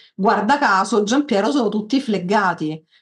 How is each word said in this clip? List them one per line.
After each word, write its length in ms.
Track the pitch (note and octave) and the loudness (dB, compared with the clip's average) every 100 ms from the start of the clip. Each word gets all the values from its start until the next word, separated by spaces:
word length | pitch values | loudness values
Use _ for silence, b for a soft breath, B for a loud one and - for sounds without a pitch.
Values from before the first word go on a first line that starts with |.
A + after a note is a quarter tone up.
| B - | B -2
Guarda 420 | G#3+ G3+ G#3 C#4+ | 0 2 2 2
caso, 460 | A#3+ F#3+ G3+ G#3+ | 2 2 2 0
Giampiero, 480 | G3+ C#4 C#4+ G3+ A3 | 2 0 0 0 0
sono 160 | C#4 G#3+ | 0 0
tutti 300 | G#3+ G#3 C4+ | -2 -2 -2
fleggati. 880 | B3 F#3+ F3 G#3+ F#3+ E3+ D#3 D#3+ b b | -2 -4 0 0 0 -2 -6 -8 b b